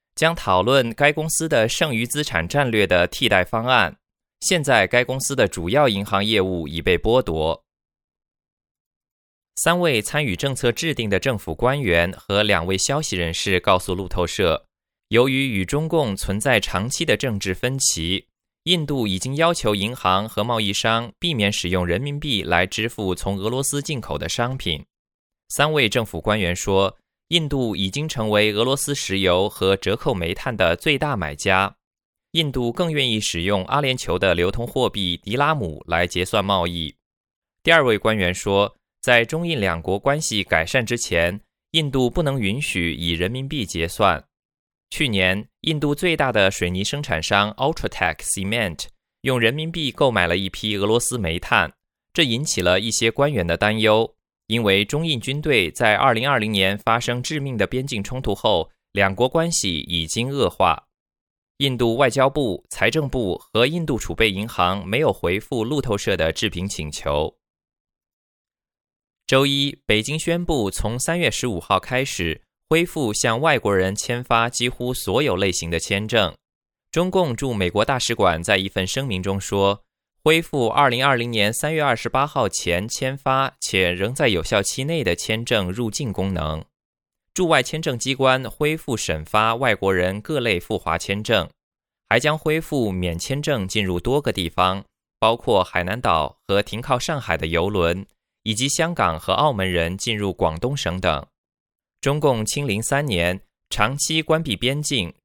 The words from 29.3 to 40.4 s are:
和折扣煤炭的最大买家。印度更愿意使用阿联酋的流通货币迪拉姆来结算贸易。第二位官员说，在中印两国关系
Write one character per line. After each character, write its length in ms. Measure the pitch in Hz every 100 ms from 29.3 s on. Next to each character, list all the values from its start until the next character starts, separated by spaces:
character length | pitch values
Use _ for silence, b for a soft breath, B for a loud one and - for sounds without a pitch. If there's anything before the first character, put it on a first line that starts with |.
| 90 101
和 280 | - 95 98
折 200 | 95 110
扣 180 | 151
煤 180 | 98 85
炭 240 | 82 135 107
的 200 | 85 87
最 200 | 160 135
大 200 | 151 110
买 180 | 78
家。 400 | 73 98 95 98 - _ _ _ _ _
印 200 | 165 147
度 180 | 127 117
更 220 | - 170
愿 180 | 147 127
意 80 | 107
使 220 | - 85
用 240 | 92 101
阿 160 | 90 143
联 160 | 139 127
酋 220 | - 90
的 160 | 95
流 160 | 85 90
通 160 | 120 120
货 220 | 135 113
币 280 | - 90 85
迪 180 | 95
拉 200 | 123 143
姆 280 | 151 87 76 -
来 180 | 82 90
结 200 | - 92
算 180 | 107
贸 220 | 98 95 87
易。 280 | 85 76 - _ _ _ _ _ _
第 100 | 160
二 100 | 165
位 140 | 127 107
官 180 | 110
员 200 | 107 90
说， 420 | 90 104 98 101 - _ _
在 240 | - 120
中 240 | 117 156 170
印 100 | 139
两 220 | 95 82
国 180 | 92 98
关 220 | 139 151
系 240 | - 107